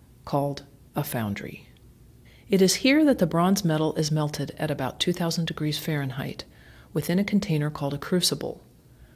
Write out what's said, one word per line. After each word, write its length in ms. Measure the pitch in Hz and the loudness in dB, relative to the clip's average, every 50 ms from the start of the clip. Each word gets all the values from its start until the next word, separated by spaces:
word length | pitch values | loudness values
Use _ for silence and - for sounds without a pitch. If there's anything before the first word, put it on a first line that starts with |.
| - - - - - | -20 -20 -20 -18 -6
called 380 | - - 143 143 143 139 - - - - - - - - | -2 0 0 0 0 -4 -6 -12 -16 -20 -20 -20 -8 -6
a 80 | - 143 | -6 -4
foundry. 680 | - - 123 110 104 101 - - - - - - - - - - - - - - - - - - - - - - - | -2 -4 -4 -2 -2 -4 -6 -8 -10 -14 -16 -18 -20 -20 -20 -20 -20 -20 -20 -20 -20 -20 -20 -20 -20 -20 -20 -2 2
It 120 | 202 185 | 4 4
is 140 | 190 185 - | 6 4 4
here 280 | - - 262 277 311 311 | 4 4 4 6 6 6
that 140 | 285 262 - | 4 4 4
the 60 | 185 | 2
bronze 400 | 160 170 170 170 185 202 202 - | 2 2 2 4 4 2 2 2
metal 300 | 165 156 156 156 156 - | 2 2 2 0 0 0
is 160 | - 156 147 | 0 0 0
melted 420 | 151 156 151 147 151 - 139 139 - - | 0 0 0 0 -2 -4 -6 -8 -6 -6
at 100 | - 147 | -4 -4
about 300 | 143 143 135 123 - - | -4 -4 -4 -6 -4 -2
two 140 | - 175 175 | -2 -2 0
thousand 320 | - 175 165 165 175 165 | 0 -2 -2 -2 -2 -2
degrees 340 | 160 165 - 156 151 147 - | -2 -4 -2 -2 -2 -2 -4
Fahrenheit 640 | - 170 156 147 139 131 127 139 143 139 - - - - - - - - - - - - - | -4 -2 -2 -2 -2 -4 -6 -6 -8 -8 -8 -10 -14 -16 -20 -20 -20 -20 -20 -20 -14 -8 -6
within 260 | 156 - - 175 190 | -4 -2 0 2 0
a 40 | 202 | 2
container 460 | - 202 196 196 - 160 147 147 151 | 2 2 0 2 2 0 0 0 -2
called 240 | 151 - 147 139 139 | -2 -4 -4 -4 -4
a 60 | 143 | -6
crucible, 640 | - - 185 180 170 - 143 151 - - - - - - - _ - - - - - - - | -4 -2 0 2 2 2 0 -2 -4 -6 -8 -10 -16 -20 -20 _ -20 -20 -20 -20 -20 -20 -20